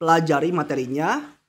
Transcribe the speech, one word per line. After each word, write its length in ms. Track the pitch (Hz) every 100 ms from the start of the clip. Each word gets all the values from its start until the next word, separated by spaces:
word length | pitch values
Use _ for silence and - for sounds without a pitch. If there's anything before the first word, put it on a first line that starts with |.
pelajari 480 | 165 165 160 143 165
materinya, 800 | 175 147 131 127 139 175 285 294 -